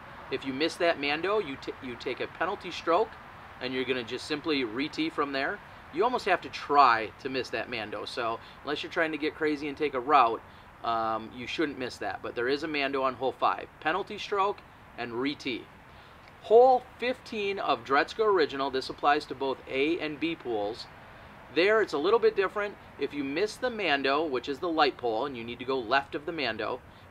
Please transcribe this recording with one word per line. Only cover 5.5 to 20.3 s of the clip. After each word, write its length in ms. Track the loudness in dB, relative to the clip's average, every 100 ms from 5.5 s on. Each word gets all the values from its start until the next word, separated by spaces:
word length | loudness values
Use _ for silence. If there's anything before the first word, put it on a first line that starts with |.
| -4 -10 -20 -6
You 100 | 0
almost 220 | 2 2 2
have 160 | 2
to 80 | 0
try 640 | -8 4 8 8 6 2 -6
to 100 | -4
miss 220 | -2 -2
that 180 | -4 -4
Mando, 360 | -6 -6 -8 -8
so 340 | -4 -2 -4 -8 -12
unless 180 | -6 -4
you're 100 | -4
trying 200 | 0 0
to 80 | 0
get 160 | -2 0
crazy 320 | 0 0 -2
and 100 | -2
take 160 | -2
a 60 | -2
route, 420 | 4 6 6 2 -8 -20 -20 -8
um, 460 | -2 0 0 -2 -6 -10
you 80 | -6
shouldn't 320 | -2 -2 -2
miss 200 | -6 -6
that. 260 | -6 -6
But 100 | -6
there 140 | -2 0
is 160 | 0
a 40 | -2
Mando 360 | 0 0 0
on 100 | -2
hole 220 | 0 -2 2
five. 280 | 2 0 -4 -6
Penalty 360 | -2 -2 -4 -8
stroke 400 | -2 0 2 0 -10 -20 -16 -10
and 160 | -8
re-tee. 480 | -4 -4 -4 -6 -6 -8 -20 -20 -20 -20 -20 -20 -10
Hole 400 | 6 10 10 8 2 -6
fifteen 640 | -4 -4 -6 -4 -2 -2
of 260 | 0 -2 2
Dretska 400 | 2 2 2 4
Original, 460 | 4 4 0 -2
this 180 | -2 -6
applies 360 | 0 2 2 0
to 100 | -4
both 240 | -4 -4 -4
A 300 | 0 0 0
and 200 | -4 -4
B 160 | -4